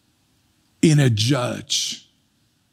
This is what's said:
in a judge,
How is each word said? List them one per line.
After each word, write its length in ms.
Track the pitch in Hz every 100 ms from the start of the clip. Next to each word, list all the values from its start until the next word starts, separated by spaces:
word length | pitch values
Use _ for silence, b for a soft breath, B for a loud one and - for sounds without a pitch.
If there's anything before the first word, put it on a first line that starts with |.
| _ _ _ _ _ _ _ _
in 200 | 165 147
a 100 | 131
judge, 1000 | 104 113 131 120 104 104 - - - - _ _ _ _ _ _